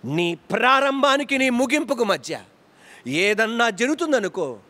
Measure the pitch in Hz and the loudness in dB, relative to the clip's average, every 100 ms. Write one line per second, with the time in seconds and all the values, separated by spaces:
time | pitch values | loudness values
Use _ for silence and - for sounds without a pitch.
0 | 135 151 175 170 _ 208 240 269 277 277 | -4 -2 -2 -4 _ 0 4 4 2 2
1 | 277 269 285 277 262 240 262 302 269 240 | 2 2 0 0 0 0 0 0 -2 -2
2 | 220 165 127 139 95 _ _ _ - - | 0 -2 -4 -10 -12 _ _ _ -20 -16
3 | 120 143 196 208 220 233 233 190 247 311 | -6 0 0 2 0 0 -2 0 -2 0
4 | 330 262 190 185 147 110 - | 0 0 0 -4 -8 -8 -16